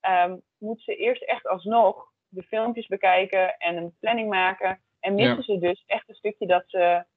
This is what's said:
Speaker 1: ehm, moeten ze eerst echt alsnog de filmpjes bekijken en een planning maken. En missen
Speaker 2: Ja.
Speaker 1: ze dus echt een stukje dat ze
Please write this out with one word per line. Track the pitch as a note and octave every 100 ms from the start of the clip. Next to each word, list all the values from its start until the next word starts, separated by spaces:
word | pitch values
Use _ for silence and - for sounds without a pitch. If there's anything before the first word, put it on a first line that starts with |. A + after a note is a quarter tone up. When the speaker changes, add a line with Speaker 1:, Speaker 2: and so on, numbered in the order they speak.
Speaker 1:
ehm, | F#3+ F#3 F3 F#3 _ _
moeten | G#3 A3+
ze | - -
eerst | A3+ B3
echt | - B3+ -
alsnog | F#3 F3+ A#3 G3+ - - _ _
de | F#3
filmpjes | - A3 A#3 A#3 A3
bekijken | G3 F#3+ F#3 F#3+ G3 F#3 -
en | E3+ E3+
een | E3+ _
planning | A3 A#3 A3
maken. | F#3+ F#3 F3+ F#3+ F#3+ _ _
En | F#3
missen | G3 B3 A#3+
Speaker 2:
Ja. |
Speaker 1:
ze | B3 G3
dus | F3 F#3 _
echt | A3 -
een |
stukje | G#3 G#3 G#3 F#3+
dat | F3+ -
ze | F#3+ F3 F3 F3